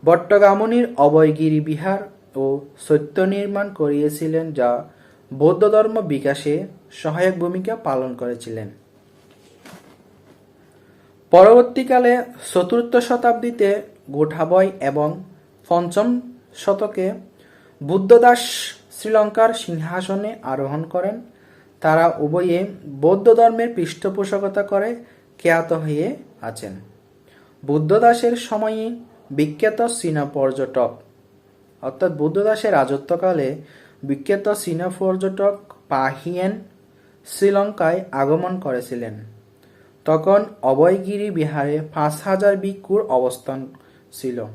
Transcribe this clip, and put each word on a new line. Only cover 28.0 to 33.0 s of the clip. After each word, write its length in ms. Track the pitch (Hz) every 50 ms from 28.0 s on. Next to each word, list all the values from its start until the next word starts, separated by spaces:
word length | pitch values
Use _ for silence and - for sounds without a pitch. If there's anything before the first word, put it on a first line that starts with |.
| 233 233 233 233 240 233 240 240 - -
সময়ে 360 | 226 208 220 220 220 220 220 226 240 233 - - - _ _ _ 139
বিখ্যাত 440 | 139 151 151 151 - - 214 214 - 233 233 233 -
চীনা 240 | - 170 156 151 143 139 -
পর্যটক, 540 | 147 135 135 131 135 135 127 - 131 120 117 - - - _ _ _ _ _ _ _ _ _ _ _ _ _ _ _ -
অর্থাৎ 280 | 127 135 - 190 180 160 147
বুদ্ধদাসের 540 | 147 156 160 196 202 214 220 214 - 220 190 151
রাজত্বকালে 680 | 131 127 139 139